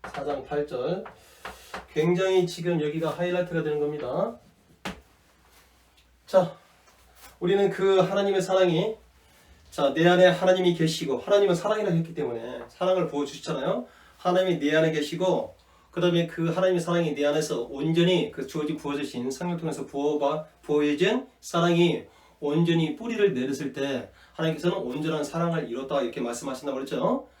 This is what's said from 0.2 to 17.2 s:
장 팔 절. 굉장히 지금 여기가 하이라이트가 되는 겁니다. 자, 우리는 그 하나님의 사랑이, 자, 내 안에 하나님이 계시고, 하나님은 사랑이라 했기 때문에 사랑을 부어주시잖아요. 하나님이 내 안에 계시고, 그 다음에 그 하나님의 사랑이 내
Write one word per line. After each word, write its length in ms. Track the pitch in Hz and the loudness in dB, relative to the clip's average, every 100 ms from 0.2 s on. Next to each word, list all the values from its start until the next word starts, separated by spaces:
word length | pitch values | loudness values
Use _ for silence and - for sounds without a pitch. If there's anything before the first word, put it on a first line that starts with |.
장 200 | 147 135 | -6 -6
팔 220 | - 147 147 | -4 -4 -4
절. 380 | 123 - 190 - - - - - - - - - | -4 -4 -4 -6 -16 -20 -18 -16 -16 -16 -16 -8
굉장히 540 | 151 165 180 190 185 175 | 0 2 4 4 4 2
지금 360 | - 170 165 | -2 -2 0
여기가 280 | 151 160 160 | 0 -2 -2
하이라이트가 520 | 143 180 180 170 165 | -2 -2 0 0 -2
되는 160 | 151 147 | -2 -2
겁니다. 580 | 147 151 127 147 233 - - _ _ _ - - _ _ _ _ _ _ _ _ _ _ _ _ - | -2 -4 -4 -2 -2 -4 -20 _ _ _ -14 -14 _ _ _ _ _ _ _ _ _ _ _ _ 2
자, 300 | 190 165 - _ _ _ _ _ - - - | 2 2 -4 _ _ _ _ _ -20 -20 -6
우리는 320 | 180 202 196 | 0 2 2
그 300 | - 190 190 | 2 2 4
하나님의 420 | 175 202 202 190 | 2 2 0 0
사랑이, 540 | 175 190 180 160 220 - _ _ _ _ _ - - | 2 4 4 2 -2 -6 _ _ _ _ _ -20 -14
자, 240 | - 139 | -2 0
내 140 | 160 175 | 4 4
안에 180 | 180 185 | 8 6
하나님이 480 | 170 185 185 175 | 6 4 4 4
계시고, 440 | 170 160 - 135 131 | 2 0 0 -4 -4
하나님은 360 | - 202 196 | 2 4 4
사랑이라 380 | 170 202 214 196 | 2 0 -2 0
했기 220 | 165 160 | 0 -2
때문에 480 | - 123 113 117 120 - | -4 -6 -6 -8 -12 -14
사랑을 380 | - 185 185 151 | -4 0 2 0
부어주시잖아요. 800 | 143 143 - - 135 127 247 - - - _ | -2 -6 -8 -8 -4 -2 -2 -6 -16 -20 _
하나님이 420 | 180 180 185 147 | 0 2 2 0
내 160 | 147 | 2
안에 160 | 156 160 | 2 2
계시고, 640 | 151 147 175 185 165 - - _ _ _ | 0 -4 -2 0 0 -4 -14 _ _ _
그 100 | 180 | -2
다음에 260 | 180 170 165 | 2 2 -2
그 240 | - 165 | -2 -2
하나님의 300 | 170 185 175 | 2 2 2
사랑이 340 | 170 170 160 | 0 0 0
내 100 | 139 | 0